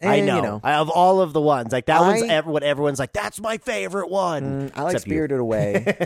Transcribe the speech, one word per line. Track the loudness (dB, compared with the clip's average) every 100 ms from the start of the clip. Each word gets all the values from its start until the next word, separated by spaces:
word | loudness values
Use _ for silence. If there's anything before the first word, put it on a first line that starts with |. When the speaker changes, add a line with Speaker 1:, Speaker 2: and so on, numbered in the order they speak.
Speaker 1:
I | 0 2
Speaker 2:
And, | 2
you |
Speaker 1:
know. | 0
Speaker 2:
know. | -2 -4
Speaker 1:
I, | -2
of | 0 0
all | 4 4 4
of | 2
the | 2
ones, | 2 2 0
like, | -4 2
that | 4
one's | 4 4
Speaker 2:
I | 2
Speaker 1:
ev-, | 0 0
what | -2
everyone's | 0 0 0 -2
like, | -4
"That's | -4 -6 -6
my | -6 -6
favorite | -6 -6 -4 -6 -4
one." | -2 -2 -2 -4 -6 -6
Speaker 2:
Mm, |
I | -6
like | -2
Speaker 1:
Except | -2 -2
you. |
Speaker 2:
Spirited | -4 -2 -2
Away. | 0 0 0 0 -2 -4